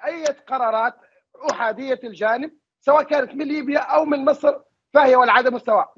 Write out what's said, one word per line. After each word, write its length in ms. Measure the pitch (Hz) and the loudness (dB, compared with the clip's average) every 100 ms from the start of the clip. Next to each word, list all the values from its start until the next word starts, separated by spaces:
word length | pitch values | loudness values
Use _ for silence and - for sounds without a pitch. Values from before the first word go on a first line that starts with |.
أي 200 | 294 330 | -10 -6
قرارات 720 | 302 - - 262 226 220 233 240 _ _ _ - 294 | -6 -8 -8 -4 -2 -2 -4 -6 _ _ _ -10 -8
أحادية 500 | - 226 214 269 254 | -4 -4 -6 -8 -8
الجانب 460 | 247 170 214 240 311 _ _ _ | -8 -6 -4 -4 -6 _ _ _
سواء 220 | - 302 | 2 2
كانت 320 | 294 294 247 | 2 -2 -4
من 100 | 269 | -6
ليبيا 340 | 294 302 262 285 | -6 -6 -2 -2
أو 260 | - 294 | 0 0
من 200 | 302 285 | 0 0
مصر 340 | 269 277 294 277 _ _ _ | 0 2 0 -2 _ _ _
فهي 220 | 285 269 254 | 2 6 4
والعدم 420 | 240 220 254 240 | 6 4 2 -4
سواء. 340 | - 202 - | 0 0 0